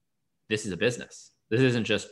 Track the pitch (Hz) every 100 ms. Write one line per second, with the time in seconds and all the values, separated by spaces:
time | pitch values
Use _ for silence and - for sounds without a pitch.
0 | _ _ _ _ _ 107 104 87 110 -
1 | - - - _ _ - 131 120 104 101
2 | -